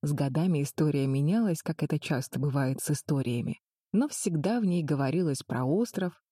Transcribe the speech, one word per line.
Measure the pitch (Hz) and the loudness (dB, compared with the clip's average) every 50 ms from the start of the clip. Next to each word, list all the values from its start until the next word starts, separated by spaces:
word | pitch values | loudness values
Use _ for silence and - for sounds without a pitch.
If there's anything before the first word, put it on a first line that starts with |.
С | - 147 147 | 0 0 0
годами | 127 143 139 131 151 165 190 170 147 | 0 0 0 2 2 2 4 2 2
история | 143 139 - - 156 151 139 143 135 | 0 -2 0 2 2 2 4 2 2
менялась, | 135 135 135 143 151 190 226 233 208 165 - | 2 2 2 2 4 4 4 4 2 0 0
как | - - 160 - | -2 -4 -2 -2
это | - 151 151 151 | 0 0 0 -2
часто | - - 156 127 131 - - 135 | 0 -2 -2 -2 -2 -4 -4 -2
бывает | 131 147 131 143 139 131 135 135 | -2 0 0 0 0 0 -2 -2
с | - - | -2 -2
историями, | 151 - - - 151 139 131 120 120 120 - - - - _ _ _ _ _ _ | -2 -2 0 -2 -2 0 0 0 -2 -2 -2 -4 -6 -8 _ _ _ _ _ _
но | - 196 269 294 | 0 0 0 0
всегда | - - - 214 170 156 143 180 226 247 | -2 -4 -4 -2 -2 0 0 0 0 2
в | 220 | 0
ней | 185 175 175 | 2 0 0
говорилось | 160 139 151 139 139 131 151 175 185 160 139 - | 0 0 0 0 0 0 0 0 0 0 -2 -4
про | - _ - 120 127 | -4 _ -4 -2 0
остров | 131 151 202 240 - - - 190 180 - _ _ _ | 0 0 0 0 -2 -2 -4 -4 -4 -6 _ _ _